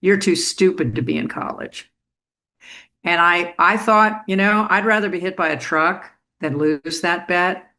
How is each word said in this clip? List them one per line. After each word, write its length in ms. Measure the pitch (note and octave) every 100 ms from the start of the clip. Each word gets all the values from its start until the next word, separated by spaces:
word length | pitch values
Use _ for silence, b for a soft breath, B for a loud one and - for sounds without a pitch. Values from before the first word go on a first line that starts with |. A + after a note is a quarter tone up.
You're 180 | F#3 G3
too 180 | G3 D#3+
stupid 580 | - - F#3 F#3 C#3+
to 80 | G#2
be 140 | C3 D#3
in 120 | -
college. 640 | - - - - - - _ _ _ _ _ _ _ B B B _
And 160 | F3 E3+
I, 340 | E3+ F3 F3 -
I 180 | F3 G#3+
thought, 460 | A3 G#3+ G#3+ G#3+ -
You 100 | F#3+
know, 300 | G3 G#3+ G#3+
I'd 160 | F#3+ G#3
rather 220 | G#3+ G3+
be 120 | F3
hit 160 | F3+ F#3
by 120 | E3
a 100 | D3+
truck 520 | - D#3+ D#3+ F#3+ - _ _ _
than 180 | D#3 C#3+
lose 420 | D3+ D3+ D#3+ D#3
that 280 | F3+ F3 -
bet. 420 | F3+ F3+ - -